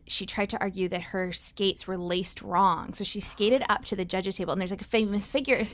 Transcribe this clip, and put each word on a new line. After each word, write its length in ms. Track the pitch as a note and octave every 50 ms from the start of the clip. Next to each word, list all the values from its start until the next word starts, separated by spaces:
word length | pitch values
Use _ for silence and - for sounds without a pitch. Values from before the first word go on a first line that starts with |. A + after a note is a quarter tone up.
| -
she 180 | - - - G3
tried 240 | - - - G3+ G3
to 100 | - -
argue 260 | - G3+ F#3 F#3+ F#3
that 140 | F3+ F#3 F3
her 320 | F3 - - F#3+ F#3 F3+ F3
skates 540 | - - - - - G3+ G3 - - -
were 100 | - F#3
laced 440 | F3+ F3 F3 F3 F3+ F#3+ - - -
wrong. 520 | - G3+ F3+ F3 G3 F#3+ E3+ D#3+ - - -
So 100 | - G3+
she 160 | - - G#3
skated 440 | F#3+ - - - G#3 G#3+ B3 C4+ -
up 160 | - G#3+ - -
to 120 | - G#3+
the 80 | G3 F#3
judges' 320 | F3 - F#3 F#3 G3 F#3+
table, 160 | - F#3 - D3
and 80 | F#3
there's, 100 | F#3 F3+
like, 80 | G3+ -
a 60 | -
famous 420 | - - A3 A3 G3+ G3+ G#3 G3+
figure, 340 | - - C4 C4 C4+ B3+ - A3 G#3+